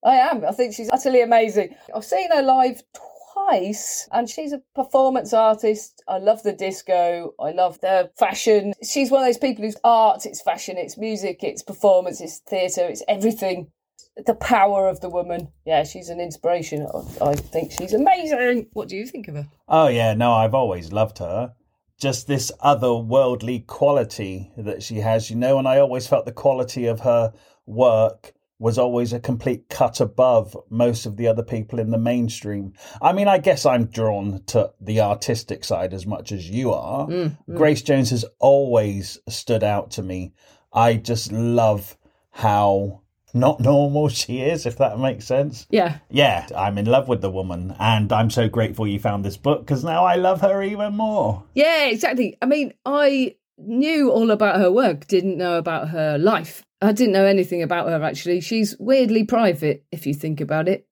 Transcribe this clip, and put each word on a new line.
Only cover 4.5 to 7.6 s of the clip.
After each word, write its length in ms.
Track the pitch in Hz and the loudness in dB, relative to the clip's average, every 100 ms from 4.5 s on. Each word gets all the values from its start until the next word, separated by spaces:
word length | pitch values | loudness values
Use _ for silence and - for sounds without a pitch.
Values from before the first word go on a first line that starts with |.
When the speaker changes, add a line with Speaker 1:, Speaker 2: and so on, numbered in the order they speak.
Speaker 1:
a 80 | 285 _ | -10 _
performance 600 | - 262 269 262 262 - | -6 0 2 2 0 0
artist. 720 | 226 220 220 220 214 - _ - | 2 4 2 0 -2 -6 _ -8
I 100 | 190 | -2
love 260 | 196 220 | 0 0
the 100 | 208 | -2
disco. 800 | 190 190 190 - 180 175 175 170 - | -4 -8 -8 -2 2 2 -2 -8 -8
I 120 | 147 | -6
love 280 | 175 | 0